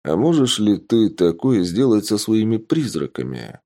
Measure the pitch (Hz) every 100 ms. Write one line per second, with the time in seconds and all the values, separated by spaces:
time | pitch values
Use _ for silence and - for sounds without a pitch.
0 | 73 82 151 160 123 - 104 92 - 117
1 | 107 80 87 82 131 113 87 92 135 110
2 | 101 104 - 110 110 110 - 160 123 78
3 | 69 - 64 62 58 -